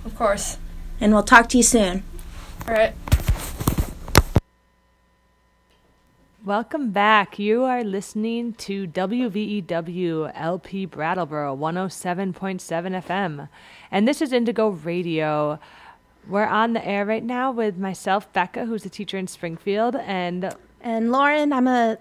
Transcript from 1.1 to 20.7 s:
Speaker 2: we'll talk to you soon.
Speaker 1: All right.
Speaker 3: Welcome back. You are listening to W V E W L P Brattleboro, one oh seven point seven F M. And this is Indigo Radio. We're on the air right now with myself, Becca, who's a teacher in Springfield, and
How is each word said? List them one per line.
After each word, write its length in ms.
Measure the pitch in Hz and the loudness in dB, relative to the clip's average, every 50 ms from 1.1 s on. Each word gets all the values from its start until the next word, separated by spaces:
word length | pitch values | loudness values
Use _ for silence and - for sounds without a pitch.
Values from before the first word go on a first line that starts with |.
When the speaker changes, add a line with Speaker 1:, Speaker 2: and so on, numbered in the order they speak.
| 214 | 6
Speaker 2:
we'll 80 | 208 202 | 6 8
talk 260 | - 254 233 240 - | 10 10 10 10 8
to 60 | - | 6
you 60 | 247 226 | 4 6
soon. 400 | - - 226 202 180 180 190 - - - - - - - - - - - - - - | 6 6 4 4 2 0 -2 -6 -8 -12 -14 -14 -14 -14 -14 -14 -14 -14 -10 -6 -2
Speaker 1:
All 60 | 226 | 2
right. 180 | 214 220 - - - - - - - - - - - - - - - - - - - - - - - - - - - - - - - - _ _ _ _ _ _ _ _ _ _ _ _ _ _ _ _ _ _ _ _ _ _ _ _ _ _ _ _ _ _ _ _ _ _ _ _ _ _ _ 220 | 2 2 2 0 -4 2 4 4 4 4 2 0 0 -2 -6 -8 -4 -2 0 0 0 -2 -2 -6 -12 -6 2 4 4 4 4 2 0 0 _ _ _ _ _ _ _ _ _ _ _ _ _ _ _ _ _ _ _ _ _ _ _ _ _ _ _ _ _ _ _ _ _ _ _ _ _ _ _ -4
Speaker 3:
Welcome 460 | 196 202 214 233 - - 311 277 226 | -2 -2 -2 -2 -2 -4 -4 -2 0
back. 480 | 180 202 202 214 220 208 190 - - - | 2 4 6 6 6 6 4 2 -2 -4
You 260 | 202 208 220 240 262 | 0 2 2 4 4
are 180 | 254 247 247 233 | 2 2 0 -2
listening 680 | 202 185 202 196 - - 214 214 226 233 233 240 240 214 | -2 -4 -4 -6 -6 -6 -4 -4 -2 -4 -4 -6 -6 -8
to 320 | - - - 196 196 196 | -10 -8 -6 -6 -6 -6
W 440 | 170 147 185 185 185 233 247 254 226 | -6 -4 -4 -2 0 0 0 0 0
V 100 | 175 214 | -2 -2
E 200 | 214 208 208 208 170 | -2 -2 -2 -4 -4
W 680 | - 175 165 165 170 170 180 180 170 160 156 156 139 - | -4 -4 -4 -4 -4 -4 -4 -2 -2 0 -2 -2 -4 -6
L 240 | - 151 165 180 180 | -6 -4 -4 -4 -4
P 260 | - - - 196 190 | -6 -8 -8 -6 -6
Brattleboro, 680 | 175 - - 151 165 185 185 170 143 151 151 147 143 135 | -6 -6 -4 -2 -2 -2 -2 -2 -4 -4 -4 -4 -4 -4
one 240 | 139 151 160 170 185 | -2 -2 -2 -2 -2
oh 100 | 190 180 | -4 -4
seven 460 | - - - 180 175 180 196 190 170 | -6 -6 -6 -4 -4 -2 -2 -4 -4
point 260 | - 190 190 190 180 | -6 -6 -6 -6 -8
seven 340 | - - 170 170 175 190 185 | -6 -6 -4 -4 -4 -4 -6
F 160 | 185 - - | -6 -4 -4
M. 380 | 175 196 202 170 151 143 147 151 - - - - - - - - | -2 -2 -2 -2 -4 -8 -12 -14 -18 -20 -20 -20 -20 -20 -12 -4
And 160 | - 190 214 | 0 2 2
this 140 | 254 294 - | 2 2 0
is 100 | 320 254 | 0 0
Indigo 380 | 254 247 233 240 196 226 220 214 | 0 0 0 0 2 2 0 0
Radio. 880 | 196 156 151 170 170 180 175 170 160 156 156 151 151 151 151 147 151 151 - - - - - - - - _ _ _ _ - - | 0 -2 -4 -4 -4 -2 -2 -2 -2 0 0 0 0 0 0 0 -2 -4 -8 -16 -20 -20 -20 -20 -20 -20 _ _ _ _ -10 -4
We're 180 | 185 202 214 | -2 0 0
on 280 | - - 214 226 233 233 | 2 2 2 2 2 0
the 120 | 220 - | -2 -2
air 200 | - 202 202 202 | -2 -2 0 0
right 180 | 202 220 226 226 | 0 -2 -2 -2
now 260 | 233 247 247 254 262 | -4 -4 -2 -2 -2
with 280 | 247 233 226 208 175 180 | 0 0 -2 -2 -2 -2
myself, 520 | 196 190 180 - - 202 190 214 208 - - | -4 -6 -6 -4 -2 0 0 0 0 -2 -2
Becca, 320 | 190 175 - - - 247 | -2 -2 -2 -4 -6 -6
who's 180 | 226 226 208 - | -4 -6 -6 -8
a 60 | 185 | -10
teacher 260 | - - 202 - - | -10 -10 -10 -8 -6
in 100 | 196 190 | -6 -6
Springfield, 720 | 180 - - - 170 165 160 - 202 196 214 226 247 240 | -8 -8 -8 -8 -8 -8 -6 -4 -2 0 0 0 0 0
and 580 | - - - 196 185 180 175 180 180 185 180 - - - _ | -2 -4 -4 -4 -4 -4 -4 -4 -4 -6 -6 -8 -10 -16 _